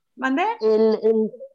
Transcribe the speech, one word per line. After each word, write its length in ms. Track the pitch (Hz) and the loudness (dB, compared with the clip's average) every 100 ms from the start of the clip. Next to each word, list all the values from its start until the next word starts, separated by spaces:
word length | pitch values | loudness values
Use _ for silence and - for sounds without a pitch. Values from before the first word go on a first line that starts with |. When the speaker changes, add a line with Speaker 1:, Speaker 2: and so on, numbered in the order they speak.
| _ - | _ -6
Speaker 1:
¿Mande? 280 | 262 269 415 466 | -4 -2 -2 -2
Speaker 2:
El, 380 | 220 220 220 220 | 0 4 2 2
el, 300 | 220 220 214 - - | 2 0 -2 -6 -20